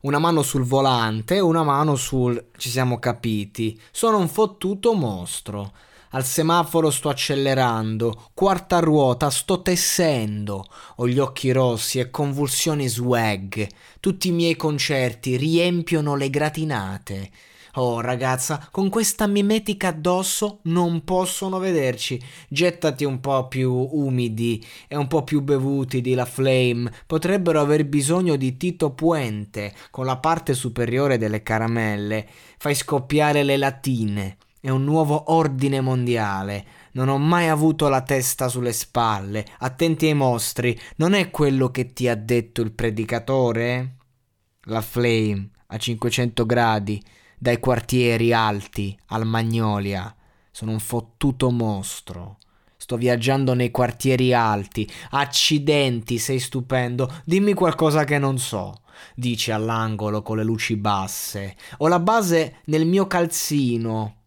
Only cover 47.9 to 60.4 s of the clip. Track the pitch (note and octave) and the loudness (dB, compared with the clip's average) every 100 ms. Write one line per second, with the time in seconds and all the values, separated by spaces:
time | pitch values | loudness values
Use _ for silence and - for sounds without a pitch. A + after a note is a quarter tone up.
47.9 | B2+ A#2+ A2+ A#2 A#2 A2 G2+ G2 - G2+ | 2 4 4 4 4 2 0 -6 -6 -6
48.9 | G2 _ A2+ A2+ A2+ A2+ A2+ A2 G#2 G2 | -8 _ -4 0 0 0 0 0 0 -2
49.9 | G2 G2+ - _ _ _ - A2 A2 A2 | -6 -8 -16 _ _ _ -12 -6 -6 -4
50.9 | A#2+ A#2 _ C#3 B2+ B2+ A#2+ A2 G2 F#2+ | -6 -6 _ -2 0 0 2 0 -2 -6
51.9 | - - F2+ F#2 G2 _ _ _ _ - | -12 -14 -14 -14 -18 _ _ _ _ -8
52.9 | A#2+ B2 A#2+ A#2+ C3+ C3 B2 B2 B2+ A#2+ | -2 2 2 2 2 2 2 0 2 0
53.9 | - C3 B2+ B2+ B2 A2+ G#2 G2 - G2+ | 0 0 4 4 4 2 0 -4 -6 -8
54.9 | - - C#3 C#3+ - - D3+ C#3+ D3 C3+ | -10 -6 -4 -2 0 2 2 2 2 2
55.9 | A#2+ A2 A#2 - C3 B2+ C3+ B2 C3 A#2+ | -2 -4 -4 -2 -2 -2 -6 -2 -2 0
56.9 | B2 B2+ - - F#3 G#3 G3 F3 E3 D#3+ | -2 -4 -6 0 2 4 4 2 4 2
57.9 | D3+ C#3+ C#3+ C#3 C3 - G#2 D3 C#2+ _ | 4 2 0 0 -2 -4 -6 -8 -12 _
58.9 | - - - B2 A2+ - G#2+ A2 A2+ A2 | -20 -18 -6 -4 -2 -2 -2 0 -2 -2
59.9 | G#2+ G#2 G#2+ G#2+ A2 | -2 -2 -4 -4 -2